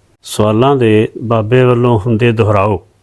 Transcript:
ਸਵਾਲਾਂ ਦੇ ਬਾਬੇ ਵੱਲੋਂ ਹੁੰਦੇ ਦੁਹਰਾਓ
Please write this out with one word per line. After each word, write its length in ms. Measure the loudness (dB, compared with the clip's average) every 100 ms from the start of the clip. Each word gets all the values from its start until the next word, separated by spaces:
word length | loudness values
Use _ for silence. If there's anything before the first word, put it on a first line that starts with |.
| _ _
ਸਵਾਲਾਂ 540 | -10 -2 0 2 2 2
ਦੇ 320 | 2 2 0 -6
ਬਾਬੇ 420 | -4 -4 0 2
ਵੱਲੋਂ 340 | 2 2 0 0
ਹੁੰਦੇ 340 | -2 -2 0
ਦੁਹਰਾਓ 540 | 0 0 0 0 -4 -8 _